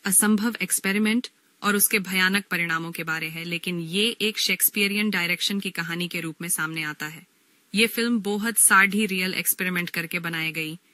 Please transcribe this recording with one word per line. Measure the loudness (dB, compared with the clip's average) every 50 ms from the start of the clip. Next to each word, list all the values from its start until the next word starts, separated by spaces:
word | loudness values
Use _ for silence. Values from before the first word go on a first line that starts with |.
| -2
असंभव | 2 2 4 4 4 4 4 2 0 -2 -2
एक्सपेरिमेंट | -4 -2 -2 -2 0 0 0 2 2 2 2 0 0 -4 _ _ _ _ _ -4
और | 0 2 2
उसके | 4 2 2 2 0
भयानक | 0 0 2 2 4 4 4 2 0 0
परिणामों | -2 -2 0 0 0 -2 -2 -4
के | -6 -6 -4
बारे | -4 -4 -4 -4 -6
है, | -8 -8 -6
लेकिन | -6 -6 -4 -4 -4 -4 -4
ये | -4 -2 0 0 0 0 0 0
एक | -2 -2 -2 0
शेक्सपियरियन | 0 0 0 2 0 0 2 2 0 0 0 0 0 0
डायरेक्शन | 0 0 0 0 -2 -2 -2 -2 -2 -2
की | -4 -4
कहानी | -6 -6 -6 -6 -4 -4 -4 -4
के | -6 -6
रूप | -6 -8 -8 -8
में | -6 -4
सामने | -2 -2 -2 -4 -4 -6 -6
आता | -6 -6 -8 -10
है। | -12 -12 -14 -20 _ _ _ _ _ _ _ _ _ 0
ये | 2 2
फिल्म | 2 2 0 0 0 0 0
बहुत | 0 -2 -2 -2 -2 -2 2 4
साढ़ी | 6 6 8 8 6 6 4 2 0
रियल | 0 0 0 -2 -2 -2
एक्सपेरिमेंट | -2 -2 -2 -2 0 0 0 0 -2 -2 -2
करके | -4 -6 -6 -4 -4 -4
बनाई | -4 -4 -4 -2 -4 -2
गई | -4 -4 -6 -6 -8 -10 _ _